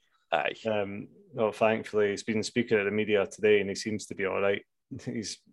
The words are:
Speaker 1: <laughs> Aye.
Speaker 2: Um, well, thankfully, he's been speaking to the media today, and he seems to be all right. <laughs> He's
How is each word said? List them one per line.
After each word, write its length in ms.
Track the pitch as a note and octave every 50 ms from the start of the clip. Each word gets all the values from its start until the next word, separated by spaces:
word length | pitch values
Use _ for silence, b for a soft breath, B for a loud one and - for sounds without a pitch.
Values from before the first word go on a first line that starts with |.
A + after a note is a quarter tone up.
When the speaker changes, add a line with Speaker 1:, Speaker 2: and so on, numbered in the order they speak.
| _ _ _
Speaker 1:
<laughs> 160 | _ _ -
Aye. 220 | D#2+ D2+ C#2+ - - - -
Speaker 2:
Um, 440 | A2 G#2+ G#2 G2+ G2 G2+ G#2+ - - - - - - C3
well, 180 | B2+ A2 G#2
thankfully, 580 | - - A#2 G#2+ A2 A2 G#2+ - - G#2+ G#2 G2+
he's 120 | G2+ F#2 -
been 180 | - A2 G#2+ G2
speaking 340 | - - B2 A#2 - A2+
to 60 | G#2 G2
the 60 | G2+
media 360 | G#2 G#2+ G#2+ G#2 G#2 G2 F#2+
today, 320 | F#2 - - G#2 G#2+ G#2 G2+
and 100 | G2 G2+
he 60 | F#2+
seems 300 | - - A2 G#2+ G#2 -
to 80 | - -
be 100 | - G2
all 140 | F#2 F#2+ G2
right. 220 | G2 G2+ G2+ - - _ _ _ _
<laughs> 220 | - C#3 A#2 -
He's 320 | B2+ A#2+ A#2 G2 - - - _ _